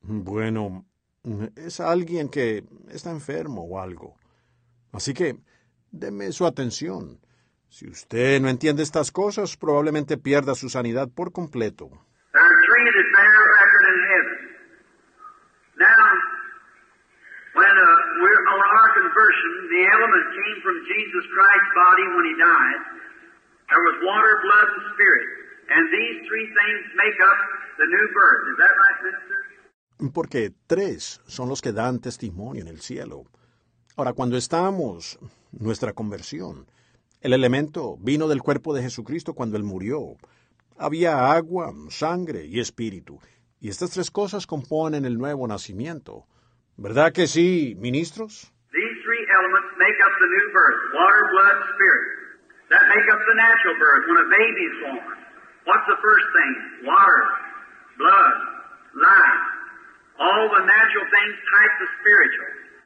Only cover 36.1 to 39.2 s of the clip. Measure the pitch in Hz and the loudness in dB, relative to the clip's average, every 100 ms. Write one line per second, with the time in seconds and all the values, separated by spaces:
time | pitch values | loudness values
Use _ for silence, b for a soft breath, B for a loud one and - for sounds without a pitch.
36.1 | 98 - 85 92 69 - _ _ _ _ | -12 -14 -14 -14 -18 -20 _ _ _ _
37.1 | _ 139 127 127 131 147 170 131 80 101 | _ 0 2 2 0 -4 -8 -12 -10 -4
38.1 | 151 156 143 - 139 160 143 123 117 110 | -2 -2 -2 -2 -4 -4 -6 -6 -10 -12
39.1 | 160 | -12